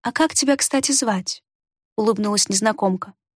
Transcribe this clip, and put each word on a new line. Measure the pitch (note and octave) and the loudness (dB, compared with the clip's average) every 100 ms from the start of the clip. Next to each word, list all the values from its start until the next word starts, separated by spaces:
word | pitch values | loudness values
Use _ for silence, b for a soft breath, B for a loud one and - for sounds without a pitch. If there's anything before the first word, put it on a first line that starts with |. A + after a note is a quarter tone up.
"А | A#3+ | -6
как | - D#4 | 0 0
тебя, | - C4+ C#4 | 2 2 2
кстати, | - C#4 C4 | 2 0 0
звать?" | C4+ A#3 F#3+ - - _ _ _ _ _ - | 0 0 -2 -4 -12 _ _ _ _ _ -2
улыбнулась | G#3+ G3+ G#3 G#3 - | 0 0 0 0 0
незнакомка. | G3 A3 G#3 G3+ F#3 - _ _ | 0 0 0 0 0 -6 _ _